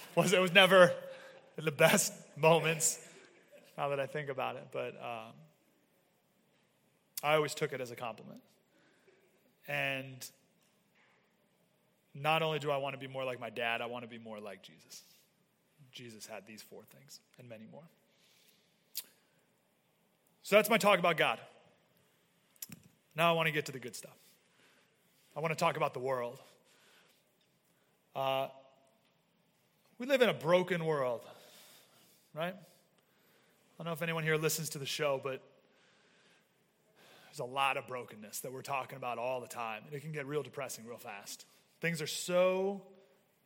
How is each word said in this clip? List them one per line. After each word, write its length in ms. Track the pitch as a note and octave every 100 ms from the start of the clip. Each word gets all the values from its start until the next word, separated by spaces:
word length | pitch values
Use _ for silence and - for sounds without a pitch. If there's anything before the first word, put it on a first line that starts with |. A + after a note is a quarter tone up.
| - E3+
was, 180 | E3
it 80 | F#3
was 100 | F#3
never 440 | F#3+ F#3 F#3+ F3 - - - - - - -
in 60 |
the 80 | D#3
best 400 | C3+ D#3+ G3+ - - - C#3+
moments, 640 | D#3+ E3 D#3 D#3+ - - - - - - _ - - -
now 120 | C#3+
that 100 | C#3
I 80 | C3+
think 220 | D#3 C#3+
about 260 | B2+ A#2+ B2+
it. 120 | C#3
But, 240 | C3+ B2 -
um, 320 | B2 A#2 A2 C#3 D#3+ _ _ _ _ _ _ _ _ _ _ _ _ _ _ _ _ -
I 140 | D3 D#3
always 180 | D3
took 180 | - D3+
it 100 | C3
as 100 | A#2+
a 40 | A#2
compliment. 460 | A#2+ A2 - - - _ _ _ _ _ _ _ _ _ _ _ -
And 600 | C#3+ C#3 C3+ C3+ C3 - - _ _ _ _ _ _ _ _ _ _ _ _ _ _ _ _ _ C#3+
not 260 | D3 D#3+
only 160 | D#3+ D3+
do 140 | D3
I 60 | C#3
want 180 | C#3 C3+
to 40 |
be 80 | C3
more 160 | C3
like 160 | C3 A#2+
my 120 | A#2
dad, 280 | A2 A#2 A#2
I 60 | A#2
want 180 | A#2+
to 60 | A#2
be 80 | A#2
more 220 | A2+ G#2+
like 240 | G#2 F#2+
Jesus. 400 | E2 D#2+ - - - - _ _ _ _ _ _ B2+
Jesus 340 | C3 B2 G#2+ A2
had 220 | G#2+ G#2
these 160 | G#2+
four 200 | - G2 A2
things 340 | C#3 C#3 - _ -
and 100 | B2
many 200 | A2 A2
more. 120 | C3+ E3 _ _ _ _ _ _ _ _ _ _ - - _ _ _ _ _ _ _ _ _ _ _ _ _
So 140 | - G#3
that's 140 | -
my 100 | A3+
talk 180 | G3+ F#3+
about 180 | F3 D#3+
God. 240 | C#3+ A2+ - - _ _ _ _ _ _ _ _ _ _ - - - _ _ D3+
Now 140 | E3+
I 40 |
want 120 | E3 D#3+
to 60 |
get 160 | D3+ D3
to 40 |
the 80 | C3
good 160 | A#2+ -
stuff. 220 | - - - _ _ _ _ _ _ _ _ _ _ D3
I 60 |
want 100 | D#3+
to 40 | D#3
talk 220 | E3+ D3+
about 160 | C#3+
the 60 | B2+
world. 400 | C3 B2+ A#2+ B2+ - - _ _ _ - _ _ _ _ _ _ _ _ _ _ _ C3+
Uh, 320 | C3+ C3+ C3+ - - _ _ _ _ _ _ _ _ _ _ _ _ -
we 80 | B3
live 160 | C4+
in 60 | A3
a 40 |
broken 520 | C#3 D3 F3+ F#3 F3 D#3+
world, 360 | D3 B2+ A2+ - - - - - - - - - _ _
right? 220 | D3+ F3 F#3+
I 1200 | - - _ _ _ _ _ _ _ _ _ -
don't 80 | E3
know 60 |
if 100 | D#3
anyone 220 | E3 E3
here 140 | D#3 D#3
listens 320 | D#3 E3 D3+
to 100 | D3+
the 80 | C3+
show, 340 | - D3 C3+
but 160 | C3+ C3 - _ _ _ _ _ _ _ _ _ _ _ _ _ _ _ - - -
there's 140 | -
a 60 | B2
lot 320 | C3+ C3+ C#3
of 80 | B2+
brokenness 540 | B2 A2 G#2+ G#2 -
that 120 | C3+
we're 120 | C3
talking 340 | C3+ C3+ B2+ C#3
about 220 | B2+ A#2
all 200 | B2 B2+
the 80 | A#2
time, 360 | A#2+ A2+ G#2+ B2+
and 80 |
it 60 | C#3+
can 120 | D#3
get 140 | D3+ C3+
real 160 | D3
depressing 460 | B2+ C#3+ B2+ - A2+
real 100 | A2+
fast. 480 | A#2 G2+ - - - _ _ _
Things 220 | E3 D#3+
are 60 | D3
so 760 | - - F3 F#3 F#3 F#3+ G3 - - - _ _ _